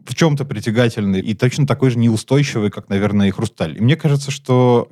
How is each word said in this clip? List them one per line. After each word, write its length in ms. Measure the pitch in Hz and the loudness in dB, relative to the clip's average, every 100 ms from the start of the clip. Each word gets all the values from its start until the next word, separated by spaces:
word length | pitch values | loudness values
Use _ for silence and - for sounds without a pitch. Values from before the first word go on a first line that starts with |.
в 100 | - | -12
чем-то 300 | - 165 143 143 | -2 0 0 -4
притягательный 760 | 107 117 110 120 110 101 95 | -6 -2 0 0 0 -2 -2
и 140 | 113 | -2
точно 320 | 104 127 - 139 | -2 -2 0 0
такой 240 | 117 131 | 2 0
же 80 | 120 | 2
неустойчивый, 720 | 117 110 - 139 139 117 104 | 2 0 0 0 0 -2 -4
как, 180 | 101 - | -4 -4
наверное, 400 | 98 101 101 98 | -2 0 2 0
и 20 | |
"Хрусталь". 460 | - - - 85 73 | 0 -6 -4 -8 0
И 40 | |
мне 140 | 117 | 0
кажется, 380 | 156 156 143 139 | 2 0 -2 -2
что 560 | 143 - 127 123 120 - | -8 0 2 4 2 0